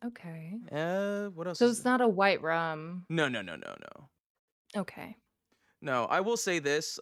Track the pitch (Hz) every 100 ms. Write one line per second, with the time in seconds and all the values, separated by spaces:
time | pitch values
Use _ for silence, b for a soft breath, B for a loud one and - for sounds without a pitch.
0 | 240 233 175 160 160 220 - 147 165 190
1 | 202 202 208 165 175 170 240 233 247 247
2 | 240 190 196 180 160 165 165 156 160 180
3 | 180 160 143 117 92 78 - - - -
4 | - _ _ _ _ _ _ 208 180 -
5 | - - _ _ _ _ _ _ 147 127
6 | 113 170 196 233 196 170 143 147 160 -